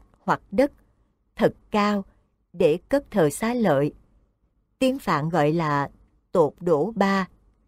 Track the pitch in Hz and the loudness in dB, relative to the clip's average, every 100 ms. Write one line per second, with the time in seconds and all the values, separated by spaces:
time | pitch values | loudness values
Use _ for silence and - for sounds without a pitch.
0 | _ _ - 254 - 196 285 - _ _ | _ _ -4 -4 -4 -2 -2 -2 _ _
1 | _ _ _ - 190 - _ 214 208 208 | _ _ _ -2 -2 -2 _ -2 0 -2
2 | 196 _ _ _ _ 175 180 165 - 277 | -6 _ _ _ _ 0 0 0 -2 -4
3 | 285 214 156 - 220 247 208 139 143 - | -2 0 0 0 -4 0 0 2 0 -4
4 | _ _ _ _ _ _ _ - 262 269 | _ _ _ _ _ _ _ -4 -2 -2
5 | - 156 156 170 147 165 156 143 143 - | -2 -2 -2 0 0 0 -2 -2 -4 -10
6 | _ _ _ 190 147 - 175 156 170 226 | _ _ _ 0 0 0 -2 0 0 0
7 | 196 196 185 _ _ _ | 0 0 -4 _ _ _